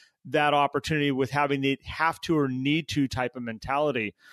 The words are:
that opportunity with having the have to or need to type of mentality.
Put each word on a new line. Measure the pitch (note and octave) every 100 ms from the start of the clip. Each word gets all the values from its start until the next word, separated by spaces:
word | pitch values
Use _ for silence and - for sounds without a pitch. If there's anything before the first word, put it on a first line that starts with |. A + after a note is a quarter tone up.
| _ _ C3+
that | D3+ D3
opportunity | D3 C#3+ C#3+ - D#3 C#3+
with | C3 B2
having | C#3+ C#3+ C#3
the | C#3 C3 -
have | - D#3+ -
to | - D#3
or | C#3
need | B2+ C3+ D#3 D3
to | D3 C3+
type | C3 B2 B2+
of |
mentality. | A#2+ A2+ - C#3 D3+ A#2+ G#2 - -